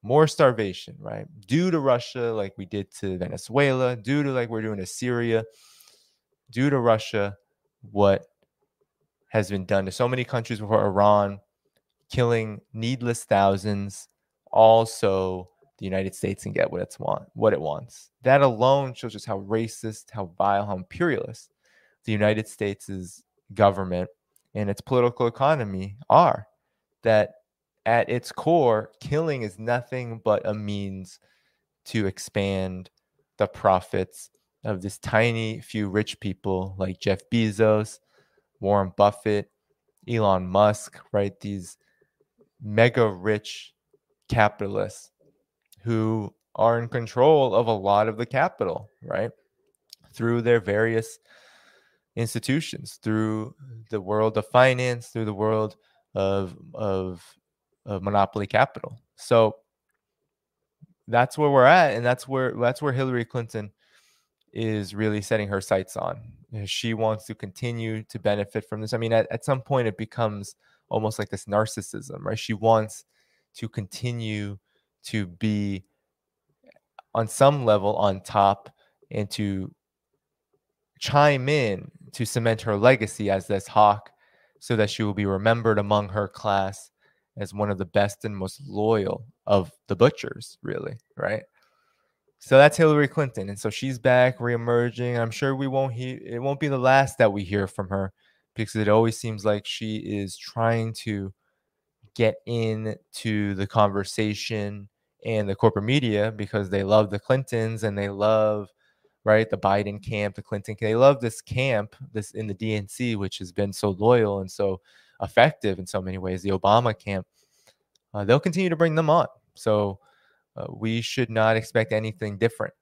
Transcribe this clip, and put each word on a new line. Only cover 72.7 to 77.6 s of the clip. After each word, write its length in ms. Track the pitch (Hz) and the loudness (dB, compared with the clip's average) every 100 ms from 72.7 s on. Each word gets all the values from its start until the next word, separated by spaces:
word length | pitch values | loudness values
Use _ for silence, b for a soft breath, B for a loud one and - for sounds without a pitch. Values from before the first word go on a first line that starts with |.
| 113 107 - _ _ _ _ _ - | 4 2 -10 _ _ _ _ _ -14
to 120 | 117 | -10
continue 880 | - 98 - 123 120 110 107 101 101 _ _ _ _ | -10 -10 -8 -6 -6 -6 -4 -6 -10 _ _ _ _
to 220 | - 113 92 | -8 -6 -6
be 580 | 87 110 104 101 98 - _ _ _ _ _ _ _ _ _ _ - _ | -4 -2 -2 -2 -6 -12 _ _ _ _ _ _ _ _ _ _ -20 _
on 140 | - 110 | -4 -4
some 360 | - 139 147 | 4 4 6